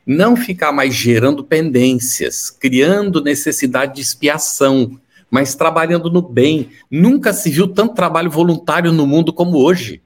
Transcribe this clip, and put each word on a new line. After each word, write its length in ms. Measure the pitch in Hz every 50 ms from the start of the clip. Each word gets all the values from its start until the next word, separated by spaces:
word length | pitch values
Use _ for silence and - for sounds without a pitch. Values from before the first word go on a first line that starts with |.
| _
não 300 | 123 139 160 196 233 247
ficar 360 | 240 240 - 185 180 160 151
mais 240 | 143 139 135 135 120
gerando 480 | - - 120 120 113 120 135 147 143 -
pendências, 1080 | - 165 156 165 160 127 123 123 131 127 120 120 - - - - - - - - -
criando 720 | - _ - 131 127 127 139 165 196 208 208 196 170 160
necessidade 760 | 143 143 147 - - 156 143 - 143 127 123 127 135 139 135
de 60 | 139
expiação, 960 | 131 - - - 143 143 147 156 - - - - 139 135 135 135 123 - - - _ _ _ _ _ _
mas 240 | 117 131 139 139 -
trabalhando 560 | - 165 160 165 165 165 165 175 170 160 170
no 120 | 170 180
bem. 480 | 175 - 120 120 127 151 156 156 123 - - - _ _
Nunca 440 | 131 151 180 233 277 294 - 226 190
se 160 | - - -
viu 160 | 131 156 208 190
tanto 260 | 190 - 208 233 233
trabalho 380 | - 180 165 165 165 170 175
voluntário 600 | 147 156 170 175 165 160 - - 151 170 175 170 165
no 120 | 160 147
mundo 280 | 139 143 165 170 160 160
como 240 | - 175 180 175 143
hoje. 440 | 127 160 185 180 123 110 82 - _